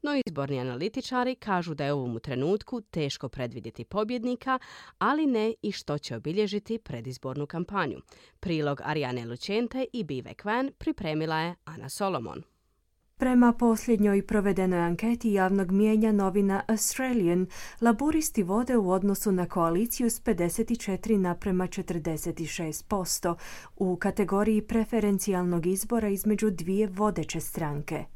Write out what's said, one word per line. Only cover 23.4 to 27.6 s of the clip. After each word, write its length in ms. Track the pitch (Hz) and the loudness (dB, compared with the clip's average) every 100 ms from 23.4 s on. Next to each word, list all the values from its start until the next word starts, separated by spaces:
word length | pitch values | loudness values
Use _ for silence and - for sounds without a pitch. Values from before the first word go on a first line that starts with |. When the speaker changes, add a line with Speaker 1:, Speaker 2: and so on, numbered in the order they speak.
| - - - - | -6 -16 -18 -2
Speaker 2:
u 200 | 185 175 | 0 2
kategoriji 680 | 202 196 185 196 214 214 | 0 0 2 2 4 2
preferencijalnog 1040 | 214 226 214 233 208 196 - 185 180 175 170 | 2 0 2 2 2 2 2 0 2 0 0
izbora 420 | 190 - 233 214 | -2 0 0 0
između 420 | 196 214 208 214 | 0 2 2 2
dvije 360 | 175 170 190 214 | 0 -2 0 0
vodeće 540 | 185 214 196 156 165 | 2 0 0 -4 -4
stranke. 640 | - - | -6 -4